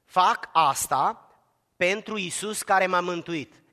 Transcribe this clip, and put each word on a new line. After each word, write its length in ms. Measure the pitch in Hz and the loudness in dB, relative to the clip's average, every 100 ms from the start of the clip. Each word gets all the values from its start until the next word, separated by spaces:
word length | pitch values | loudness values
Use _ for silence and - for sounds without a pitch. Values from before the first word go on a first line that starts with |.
Fac 440 | _ 185 185 233 - | _ 2 2 2 0
asta 760 | 160 151 131 - 135 170 233 _ _ _ _ _ - | 2 4 2 -2 0 0 -2 _ _ _ _ _ -2
pentru 400 | 180 208 208 220 | 0 0 -4 -6
Iisus 460 | 180 - 208 214 | -6 -6 -6 -6
care 240 | - 190 185 | 0 2 2
m-a 140 | 180 | 0
mântuit. 540 | 175 175 - 165 123 _ _ | 0 -4 -6 -8 -8 _ _